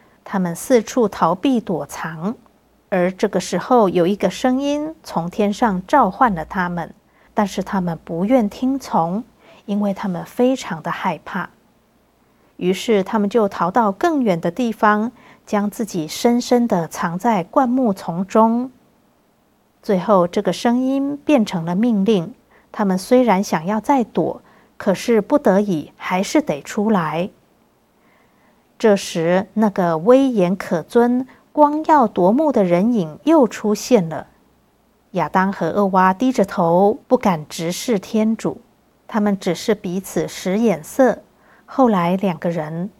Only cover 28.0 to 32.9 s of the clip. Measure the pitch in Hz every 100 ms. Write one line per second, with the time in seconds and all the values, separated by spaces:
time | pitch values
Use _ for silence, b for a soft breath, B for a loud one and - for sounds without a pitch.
28 | b b b b b b b - 226 202
29 | - 175 165 180 - 214 214 196 175 160
30 | 180 262 269 226 175 175 - 170 151 240
31 | 240 247 262 B _ - 294 302 311 302
32 | 220 - 180 240 311 247 185 170 214